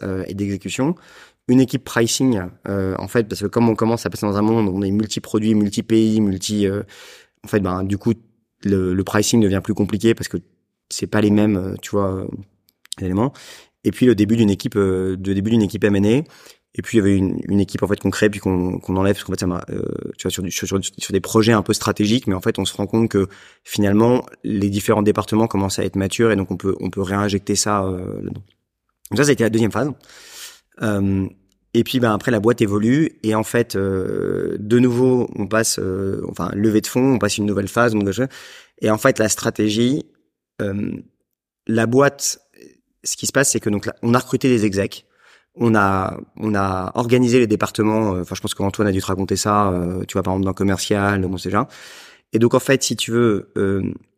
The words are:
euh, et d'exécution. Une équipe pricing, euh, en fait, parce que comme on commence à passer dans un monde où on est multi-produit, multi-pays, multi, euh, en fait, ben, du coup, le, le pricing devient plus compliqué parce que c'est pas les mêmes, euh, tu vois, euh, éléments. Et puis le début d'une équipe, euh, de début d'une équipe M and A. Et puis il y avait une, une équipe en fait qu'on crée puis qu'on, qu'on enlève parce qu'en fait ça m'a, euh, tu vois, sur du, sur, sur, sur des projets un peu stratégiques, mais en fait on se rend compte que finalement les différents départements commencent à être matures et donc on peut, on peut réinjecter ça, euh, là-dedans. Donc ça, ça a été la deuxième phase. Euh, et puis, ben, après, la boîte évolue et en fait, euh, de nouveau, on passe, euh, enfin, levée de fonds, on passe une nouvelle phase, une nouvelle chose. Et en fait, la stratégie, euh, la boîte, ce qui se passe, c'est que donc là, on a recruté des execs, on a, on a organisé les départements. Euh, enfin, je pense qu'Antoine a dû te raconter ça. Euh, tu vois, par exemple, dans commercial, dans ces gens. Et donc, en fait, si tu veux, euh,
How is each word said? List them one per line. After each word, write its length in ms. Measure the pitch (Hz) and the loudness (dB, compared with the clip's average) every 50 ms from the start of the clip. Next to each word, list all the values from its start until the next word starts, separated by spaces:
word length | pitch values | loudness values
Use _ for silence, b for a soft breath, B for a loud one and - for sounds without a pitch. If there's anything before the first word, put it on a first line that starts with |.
euh, 220 | 101 95 92 92 - | -6 -6 -6 -6 -6
et 80 | - 98 | -6 -6
d'exécution. 600 | 98 101 98 101 95 - 95 - - 131 160 175 B B B B B B B B B _ | -6 -4 -4 -4 -6 -8 -8 -4 -2 -2 -2 -2 B B B B B B B B B _
Une 140 | - 123 131 | 4 4 6
équipe 240 | 127 - - 127 - | 4 4 0 -4 -6
pricing, 580 | - - 120 117 113 - - 135 131 117 95 90 90 - _ - | -2 0 0 0 0 0 0 0 0 0 0 -2 -6 -10 _ -8
euh, 300 | 98 98 98 95 92 95 - | -6 -4 -2 -2 -2 -2 -4
en 80 | - | -4
fait, 220 | 98 - 120 110 104 | -2 -2 -2 -2 -2
parce 140 | 95 87 | -4 -4
que 40 | 104 | -4
comme 220 | 98 - 120 117 117 | -2 0 2 2 2
on 60 | 107 | 2
commence 320 | - 113 113 117 113 - | 2 0 0 0 -2 -4
à 40 | 95 | -6
passer 160 | - - 107 | -6 -4 -2
dans 100 | 104 98 | -2 0
un 60 | 104 | 2
monde 260 | 107 110 113 113 107 95 | 2 2 2 2 2 0
où 80 | 92 | 0
on 60 | 98 | -2
est 80 | 101 95 | -2 0
multi-produit, 640 | 101 107 110 101 - 110 - - - 110 107 110 110 | 0 0 -2 -2 -4 -8 -4 -2 -2 0 2 2 4
multi-pays, 680 | 107 104 101 - 113 101 - 113 110 110 110 110 110 | 4 2 0 0 -2 -2 2 4 4 4 4 4 2
multi, 460 | 107 98 95 95 - - 107 104 101 | 2 0 0 -2 -4 -4 -2 0 0
euh, 160 | 95 98 104 98 B B B B B B B B B B B - | 0 -2 -4 -8 B B B B B B B B B B B -6
en 40 | - | -2
fait, 120 | - 104 | 0 0
ben, 240 | 92 92 92 92 98 | 0 0 -2 -2 -2
du 120 | 95 101 | -2 -4
coup, 180 | 98 - 117 107 - - _ _ _ _ _ _ _ - | -2 0 -2 -2 -2 -6 _ _ _ _ _ _ _ -2
le, 280 | 101 98 95 92 92 | 0 0 0 0 0
le 120 | 92 98 92 | 0 -2 -2
pricing 360 | - - 107 104 - 120 117 | 0 0 0 2 2 2 2
devient 200 | 107 95 98 95 | 4 2 2 0
plus 100 | - - | -2 -2
compliqué 420 | 98 - 104 87 110 98 - 113 113 | -2 -2 -2 -2 -2 0 2 0 0
parce 140 | - - - | 0 -4 -8
que 80 | - 87 - _ _ _ _ _ _ _ _ - | -8 -10 -10 _ _ _ _ _ _ _ _ -14
c'est 160 | - - 98 | -12 -10 -8
pas 140 | 92 110 107 | -4 -2 0
les 80 | 104 101 | 2 2
mêmes, 260 | 104 104 107 107 101 | 4 4 2 2 0
euh, 180 | 90 95 98 98 - | -2 -2 -6 -8 -10
tu 120 | - - | -8 -6
vois, 200 | 104 101 98 95 | -4 -2 -2 -2
euh, 140 | 95 95 101 - - 101 101 _ _ _ _ _ _ _ _ - - - | -4 -6 -8 -10 -12 -14 -16 _ _ _ _ _ _ _ _ -16 -10 -8
éléments. 300 | 95 90 92 101 120 135 B B B B B B B B B B - | -4 -2 0 0 0 -2 B B B B B B B B B B -4
Et 60 | 110 | -4
puis 160 | 95 - 127 | 0 4 4
le 80 | 123 110 | 6 6
début 220 | 101 107 104 117 | 6 4 2 4
d'une 140 | 117 113 101 | 4 4 4
équipe, 260 | 98 92 - 117 - | 2 0 -2 -2 0
euh, 400 | 104 98 95 92 92 92 95 92 | 0 2 2 0 0 -2 -2 -4
de 160 | 95 95 98 | -4 -4 -2
début 180 | 98 98 98 110 | -2 -2 0 2
d'une 120 | 117 113 | 2 2
équipe 220 | 104 90 - 95 107 | 2 0 0 0 0
M 120 | 104 101 | 2 2
and 80 | 98 101 | 4 4
A. 180 | 107 117 143 160 B B B B B B B B B _ | 4 2 2 0 B B B B B B B B B _
Et 60 | - | -12
puis 160 | 87 - 113 110 | -6 0 2 4
il 20 | |
y 20 | |
avait 140 | 98 101 98 | 4 4 4
une, 240 | 95 95 92 - - - - | 4 2 0 -2 -4 -4 0
une 100 | 98 101 | 0 0
équipe 240 | 95 - - 101 | 0 0 -2 -4
en 60 | 101 92 | -2 -2
fait 100 | 101 - | -2 -2
qu'on 120 | - 101 | -2 -2
crée 200 | - - 107 107 | 0 2 2 0
puis 80 | 101 101 | 2 0
qu'on, 400 | - 98 92 90 90 92 92 90 | -2 0 0 0 0 -2 -4 -6
qu'on 180 | - - 92 | -4 -2 -2
enlève 180 | 95 95 101 101 | 0 2 2 0
parce 100 | - - | -2 -4
qu'en 80 | - | -8
fait 80 | 92 - | -6 -4
ça 80 | - 90 | -2 -2
m'a, 160 | 87 87 - - | -4 -4 -6 -8
euh, 120 | - - - - - - - - - | -8 -6 -6 -6 -6 -8 -10 -12 -10
tu 60 | - | -8
vois, 80 | - 92 | -6 -6
sur 140 | - 95 95 | -4 -4 -6
du, 80 | 85 | -6
sur, 160 | - - 101 90 | -6 -6 -4 -2
sur, 100 | 98 95 | -2 -2
sur 320 | 87 - - - - - | -2 -4 -8 -10 -6 -2
des 80 | 101 95 | -2 -2
projets 320 | - - - 110 104 117 | 0 2 2 4 4 6
un 100 | 117 104 | 4 4
peu 100 | 92 - | 4 2
stratégiques, 560 | 104 - - 107 - - 107 104 117 127 - 110 | -2 0 0 0 0 2 2 2 2 0 0 -2
mais 60 | 92 | -4
en 60 | 92 | -2
fait 200 | - 117 - - | -2 -4 -2 -2
on 40 | 95 | -2
se 80 | 90 - | -4 -4
rend 100 | - 101 | -6 -4
compte 240 | 92 - - - - | -2 0 0 2 2
que 160 | - 98 95 - B B B B B B B | 2 0 0 0 B B B B B B B
finalement 600 | - - 107 101 98 101 107 113 120 123 - - - - - - | -6 -2 0 2 4 4 4 4 4 4 2 0 -4 -14 -10 -6
les 260 | - 107 101 101 101 | -4 -2 -2 0 0
différents 320 | 98 101 - - 107 104 | -2 0 0 0 2 2
départements 460 | 101 104 - 107 104 - 113 107 113 113 | 2 2 2 0 0 0 2 2 2 2
commencent 320 | - 98 98 95 - - | 0 -2 -2 -2 -2 -2
à 40 | 98 | -4
être 120 | 92 - | -2 -2
matures 340 | 98 98 92 - - 117 113 | -2 -2 -2 0 2 2 2
et 60 | 104 | 2
donc 160 | 98 92 - | 2 0 -2
on 40 | 98 | -4
peut, 200 | 87 - 95 90 - | -4 -2 -2 -2 -2
on 100 | - 92 | -4 -6
peut 140 | - 98 | -4 -4
réinjecter 540 | 95 90 98 101 104 101 101 95 - - 101 | -4 -2 -2 -2 0 0 -2 -2 -2 -2 -2
ça, 260 | - - 107 104 101 | -2 0 0 0 0
euh, 400 | 95 95 92 90 92 101 101 101 | -2 -2 -4 -6 -8 -10 -10 -10
là-dedans. 200 | 98 92 95 98 - _ _ _ _ _ _ _ _ _ _ _ - - | -8 -10 -10 -12 -14 _ _ _ _ _ _ _ _ _ _ _ -12 -4
Donc 60 | 107 | -2
ça, 80 | 110 143 | 2 2
ça 60 | 143 | 4
a 20 | |
été 100 | 127 - | 4 2
la 80 | 113 107 | 2 2
deuxième 220 | 110 113 117 98 | 2 2 2 2
phase. 180 | - 107 135 151 - - B B B B B B B B B B B B B B _ - | 0 -2 -2 -4 -6 -8 B B B B B B B B B B B B B B _ -6
Euh, 440 | - 107 104 101 98 98 98 95 95 - - _ _ _ _ _ _ _ - | -4 -2 0 0 0 0 0 0 -2 -4 -8 _ _ _ _ _ _ _ 0
et 80 | 117 | 0
puis, 160 | 117 - - 127 | 0 2 0 0
ben, 140 | 120 110 | 2 2
après, 180 | 104 98 - - | 2 0 0 -2
la 80 | 117 104 | 0 2
boîte 240 | 101 117 120 - | 2 2 2 2
évolue 560 | 113 98 101 104 107 117 131 151 160 - - _ - | 2 0 2 2 2 2 2 2 2 0 -2 _ -2
et 100 | 107 107 | -2 0
en 80 | 110 | 0
fait, 320 | 110 - - 120 117 - - | 0 0 0 0 0 0 -2
euh, 800 | 98 98 95 95 92 - - 101 - 50 50 - - - 85 82 - | -2 -2 -2 -2 -2 -2 -2 -4 -2 -2 -2 -2 -2 -4 -4 -6 -6
de 180 | 104 104 120 123 | -2 2 4 4
nouveau, 500 | 127 123 117 123 131 127 127 123 117 - - | 4 4 4 2 2 2 2 2 0 -2 -4
on 140 | 107 101 95 | -6 -4 -2
passe, 320 | 110 113 113 - - 101 | 0 0 0 0 -2 -4
euh, 420 | 95 95 92 98 98 98 101 104 87 90 | -4 -4 -4 -4 -2 -4 -4 -4 -6 -8
enfin, 220 | 95 - 85 - - | -6 -6 -6 -4 -2
levée 260 | 101 107 110 104 107 | 0 2 4 4 2
de 60 | 98 | 2
fonds, 280 | - - 127 131 135 131 | 0 0 2 2 2 2
on 40 | 104 | 2
passe 200 | 101 104 - 110 | 2 0 0 0
une 80 | 104 | -2
nouvelle 200 | 104 98 101 98 | -2 0 -2 -2
phase, 260 | 95 - 120 120 117 | -2 0 2 2 2
une 60 | 110 107 | 2 0
nouvelle 140 | 101 98 92 | 0 0 0
chose. 140 | 120 131 131 B B B B B B B B B B | -2 -4 -4 B B B B B B B B B B
Et 100 | - 110 | 0 0
en 80 | 107 110 | 2 2
fait, 200 | - 135 127 - | 2 2 2 2
la 100 | 110 104 | 0 0
stratégie, 800 | - - - 113 - - 107 107 104 113 120 127 143 165 - _ _ _ _ _ _ _ _ _ _ - | 0 -2 -4 -4 -2 0 0 0 2 2 2 2 0 -2 -6 _ _ _ _ _ _ _ _ _ _ -6
euh, 300 | 104 98 98 104 104 - - - - _ _ _ _ _ _ _ _ _ _ _ _ | -6 -4 -4 -4 -6 -6 -8 -10 -14 _ _ _ _ _ _ _ _ _ _ _ _
la 200 | - 113 113 113 | -2 0 0 0
boîte, 520 | 113 123 135 143 139 143 - - - - - _ _ _ - - 73 64 _ _ _ _ _ | 2 4 4 4 4 2 -2 -6 -6 -6 -8 _ _ _ -20 -20 -20 _ _ _ _ _ _
ce 140 | - - - | -10 -10 -8
qui 100 | - - | -6 -6
se 60 | - | -2
passe, 180 | - 131 139 - | 0 0 2 2
c'est 100 | - 110 | 0 -2
que 100 | - 110 | -2 -2
donc 160 | 104 101 - | -2 -2 -4
là, 100 | 110 - _ | -6 -8 _
on 120 | - 117 120 | 0 2 2
a 40 | 127 | 2
recruté 300 | - - 135 123 - 131 | 2 0 -2 0 2 2
des 160 | 123 110 104 | 2 2 2
execs, 420 | 107 95 98 98 - - - - b b b b b b b b b _ | 0 0 0 -2 -4 -6 -12 -20 b b b b b b b b b _
on 180 | - 120 117 110 | 0 2 2 4
a, 420 | 104 98 98 98 95 95 - - - - - - | 4 4 4 2 0 -2 -4 -6 -8 -12 -16 -12
on 180 | - - 110 104 | -6 -4 -2 0
a 380 | 98 98 95 92 92 92 - - | 0 0 -2 -2 -4 -6 -6 -4
organisé 460 | - 123 117 127 123 127 117 120 127 | -4 0 2 4 4 4 4 4 4
les 80 | 120 104 | 4 2
départements. 640 | 107 - 107 - - - 107 107 110 110 110 104 92 | 2 0 -2 -2 -2 0 0 2 2 0 0 0 -2
Euh, 80 | 90 | -4
enfin, 140 | 87 - 95 | -6 -6 -8
je 40 | - | -8
pense 140 | - 104 - | -8 -8 -6
qu'Antoine 320 | - 98 98 - - 107 | -4 -4 -2 0 0 0
a 60 | 101 | 0
dû 80 | 92 95 | 0 0
te 60 | - | -2
raconter 300 | - 95 92 95 - 101 | -2 -4 -2 -2 -2 -2
ça. 340 | 92 - 107 104 104 104 98 | -2 0 0 2 2 2 2
Euh, 340 | 90 90 87 87 92 92 98 | 0 -2 -2 -4 -4 -6 -6
tu 60 | - | -4
vois, 100 | - 98 | -4 -4
par 120 | 87 92 92 | -2 -2 -2
exemple, 120 | 95 95 | -2 -2
dans 80 | 95 92 | -2 -2
commercial, 640 | - 98 98 95 - - - 104 101 101 101 101 98 | 0 0 0 0 0 0 -2 0 0 2 0 0 0
dans 160 | 92 92 95 | 0 -2 -4
ces 140 | 90 - 92 | -6 -4 -2
gens. 160 | 98 104 135 - B B B B B B B B B B B B | -2 -2 -2 -4 B B B B B B B B B B B B
Et 60 | - 113 | 0 2
donc, 160 | 117 117 131 | 4 4 4
en 60 | 127 | 2
fait, 240 | - - 135 127 - | 2 2 0 2 0
si 100 | - 123 | -2 -4
tu 160 | - - 113 | -4 -4 -2
veux, 400 | 113 120 120 113 104 95 - - - | 0 2 2 2 2 0 -4 -6 -4
euh, 260 | 104 98 98 98 98 98 92 87 - _ _ _ | -2 0 0 0 -2 -2 -4 -6 -10 _ _ _